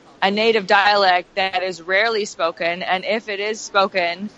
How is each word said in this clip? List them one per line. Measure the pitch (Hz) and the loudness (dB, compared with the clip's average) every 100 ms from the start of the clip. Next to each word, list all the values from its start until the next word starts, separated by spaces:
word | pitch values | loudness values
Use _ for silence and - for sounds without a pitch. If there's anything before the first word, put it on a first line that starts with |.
| - - | -20 -2
a | 190 | 0
native | 208 226 220 190 | 2 2 2 4
dialect | 202 202 208 190 180 180 202 | 4 4 4 4 2 -2 -4
that | 190 185 | -2 -2
is | 185 170 | -4 -6
rarely | 165 190 226 220 208 | -2 0 2 -2 -6
spoken, | - 165 - 170 175 | -4 -4 -2 -4 -4
and | 160 185 | -2 -4
if | 180 220 214 | -2 -4 -4
it | 196 | -6
is | 208 220 | -6 -6
spoken, | - 202 196 190 170 170 208 | -2 2 2 0 -2 -4 -10